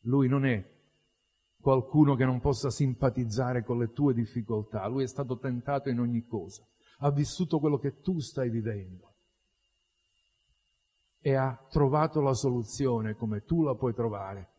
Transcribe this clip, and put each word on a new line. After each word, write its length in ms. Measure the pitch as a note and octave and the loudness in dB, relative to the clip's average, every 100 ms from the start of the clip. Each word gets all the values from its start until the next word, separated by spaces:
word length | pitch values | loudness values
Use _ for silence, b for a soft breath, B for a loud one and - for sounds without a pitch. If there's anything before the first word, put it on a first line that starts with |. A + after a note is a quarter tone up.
Lui 260 | A2+ C#3 B2+ | 2 2 4
non 180 | C#3 C3+ | 4 2
è 240 | A2 F2+ _ _ _ _ _ _ _ _ _ | 0 -4 _ _ _ _ _ _ _ _ _
qualcuno 540 | - C3 - D3+ D3 C3 | 2 2 4 6 6 6
che 100 | C3 | 2
non 160 | B2+ | 2
possa 280 | C#3+ C3+ C#3 | 0 0 -2
simpatizzare 920 | - C#3 B2 C3+ B2 A#2 G#2+ B2+ B2 | 0 0 2 0 0 -2 -2 0 -2
con 140 | G#2+ A#2+ | -2 -2
le 140 | A#2+ | -2
tue 220 | A#2 C#3+ | 0 2
difficoltà. 720 | A2+ A2+ B2 G#2+ A2 G#2+ G#2+ G2 | 2 -2 -4 -4 -4 -4 -6 -4
Lui 160 | C3 | -4
è 40 | B2+ | -4
stato 300 | - C3+ B2 | -6 -6 -6
tentato 520 | C#3 B2 A#2+ C#3+ C#3 | -4 -6 -4 -4 -2
in 100 | A#2+ | -2
ogni 260 | A#2+ A#2 A#2 | 0 -2 -4
cosa, 420 | G#2+ E2+ - _ _ b b | -8 -8 -16 _ _ b b
ha 120 | C#3+ | -2
vissuto 480 | C#3+ D3 - F3 D#3+ | 0 -2 -2 -2 0
quello 180 | D3+ C#3+ | 0 0
che 220 | C#3+ - | -2 -4
tu 180 | - F3+ | -4 -4
stai 300 | - - B2+ | -4 -4 -2
vivendo 640 | A2+ A2 G#2 F#2 F2+ _ _ _ _ _ _ _ _ _ _ _ _ _ _ _ _ _ _ _ _ _ _ | -2 -4 -6 -10 -18 _ _ _ _ _ _ _ _ _ _ _ _ _ _ _ _ _ _ _ _ _ _
e 120 | D3 C3+ | -2 0
ha 200 | C3 B2 - | 0 -4 -4
trovato 500 | D#3+ C#3 D3 D#3+ D#3 | 0 2 2 2 2
la 140 | C#3 | 2
soluzione, 800 | B2 C#3 B2 A2 - C3+ A#2 A2 G#2+ | 2 0 -2 -4 -2 0 0 -2 -4
come 280 | A2+ G#2 | -4 -6
tu 180 | - E3+ | -2 0
la 140 | D3+ B2+ | 0 0
puoi 180 | B2+ | -2
trovare 560 | A#2 A#2 G2+ F#2+ G2 F#2 | -2 -4 -4 -10 -12 -14